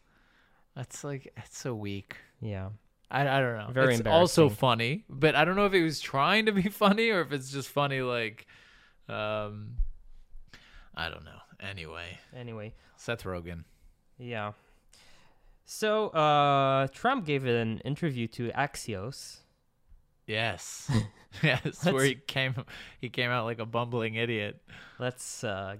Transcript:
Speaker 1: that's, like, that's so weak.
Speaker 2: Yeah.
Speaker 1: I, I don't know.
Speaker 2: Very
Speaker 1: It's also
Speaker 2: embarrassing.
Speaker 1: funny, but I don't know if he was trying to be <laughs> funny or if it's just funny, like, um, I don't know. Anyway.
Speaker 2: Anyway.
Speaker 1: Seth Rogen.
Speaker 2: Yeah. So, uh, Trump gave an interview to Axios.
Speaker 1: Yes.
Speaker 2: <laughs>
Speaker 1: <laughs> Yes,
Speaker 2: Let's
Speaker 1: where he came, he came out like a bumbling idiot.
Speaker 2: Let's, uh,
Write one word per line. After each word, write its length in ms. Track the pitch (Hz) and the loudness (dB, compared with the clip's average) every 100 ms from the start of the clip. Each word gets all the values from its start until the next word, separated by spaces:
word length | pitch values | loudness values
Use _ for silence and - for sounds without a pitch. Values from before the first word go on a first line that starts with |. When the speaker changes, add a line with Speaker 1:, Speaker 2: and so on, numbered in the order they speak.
| _ _ _ _ _ _ _ - | _ _ _ _ _ _ _ -14
Speaker 1:
that's, 280 | 127 - | -12 -10
like, 280 | 147 139 139 - | -8 -8 -10 -18
that's 220 | - - | -16 -10
so 160 | 139 | -6
weak. 440 | 113 101 98 - - - - | -4 -4 -6 -8 -16 -18 -12
Speaker 2:
Yeah. 300 | 113 98 95 107 _ _ - | -8 -6 -8 -10 _ _ -4
Speaker 1:
I, 120 | 127 139 | 0 2
I 120 | 135 | 2
don't 180 | 127 113 | 2 -2
know. 120 | 104 | -4
Speaker 2:
Very 240 | 127 131 117 | 2 4 4
Speaker 1:
It's 100 | 110 | 6
also 360 | 160 175 - | 6 8 8
Speaker 2:
embarrassing. 140 | 151 104 | 6 6
Speaker 1:
funny, 480 | 131 113 117 113 - | 4 4 2 -2 -6
but 260 | 131 156 135 | 0 4 6
I 80 | 165 | 4
don't 100 | 190 | 4
know 100 | 202 | 4
if 80 | |
he 80 | 190 | 4
was 180 | 160 139 | 2 0
trying 440 | - 139 151 208 220 | -2 2 4 4 4
to 40 | |
be 120 | 202 | 2
<laughs> 60 | 185 | 2
funny 400 | 202 208 202 226 | 4 4 6 4
or 120 | 202 | 2
if 100 | 139 | 0
it's 200 | 143 131 | -2 -4
just 180 | 139 127 | -6 -4
funny, 320 | - 143 135 | 0 0 0
like, 440 | 127 120 113 110 - - - - _ _ - | -2 -2 -2 -6 -20 -20 -20 -20 _ _ -10
um, 680 | 107 107 107 104 107 107 120 - - - - - - - - - - - - | -6 -4 -4 -6 -10 -6 -2 -2 -4 -14 -20 -16 -16 -16 -20 -20 -20 -16 -8
I 140 | 80 | -8
don't 160 | 82 78 | -8 -16
know. 140 | - - - | -20 -20 -16
Anyway. 600 | 98 98 78 80 85 98 - 127 | -12 -10 -12 -12 -12 -14 -18 -16
Speaker 2:
Anyway. 380 | 120 113 107 - _ - | -14 -12 -12 -16 _ -14
Speaker 1:
Seth 260 | - 117 | -8 -6
Rogen. 400 | 95 87 85 85 80 _ - _ _ - | -6 -8 -8 -12 -14 _ -20 _ _ -18
Speaker 2:
Yeah. 340 | 123 113 104 107 _ _ _ - - - - _ _ - - | -10 -8 -8 -10 _ _ _ -20 -20 -20 -20 _ _ -20 -16
So, 440 | - 214 214 214 | -4 0 0 0
uh, 760 | 160 151 147 143 139 135 135 135 | 2 4 6 6 6 4 4 0
Trump 380 | - 240 269 156 | 0 0 0 0
gave 200 | 143 131 | 0 2
an 340 | 117 113 110 | 2 0 -2
interview 480 | 123 143 170 127 113 | -6 -4 -2 -2 -4
to 200 | - 117 | -4 -4
Axios. 880 | 123 143 - - 98 107 - - - _ _ _ _ _ - _ _ - | -2 -2 -4 -8 -8 -8 -10 -16 -18 _ _ _ _ _ -20 _ _ -6
Speaker 1:
Yes. 600 | 107 113 90 - - - 117 | -2 -2 -4 -10 -10 0 0
Speaker 2:
<laughs> 60 | 107 | 0
Speaker 1:
<laughs> 40 | - - - | -8 -20 0
Yes, 220 | 156 131 147 | 2 2 -2
Speaker 2:
Let's 180 | - 175 | -2 0
Speaker 1:
where 140 | 135 135 | 4 4
he 100 | 131 | 2
came, 400 | - 135 131 127 - - - - | -4 -2 -2 -4 -10 -14 -18 -12
he 80 | 123 | -8
came 200 | - 123 | -2 0
out 140 | 123 | 0
like 160 | 113 117 | -2 -4
a 60 | 113 | -4
bumbling 500 | 117 120 120 113 110 | -2 -2 -2 -2 -2
idiot. 460 | 117 113 104 - - - - - | 0 0 -2 -8 -18 -20 -18 -6
Speaker 2:
Let's, 440 | 123 - - - | -6 -6 -12 -8
uh, 320 | 117 95 98 104 | -6 -4 -6 -10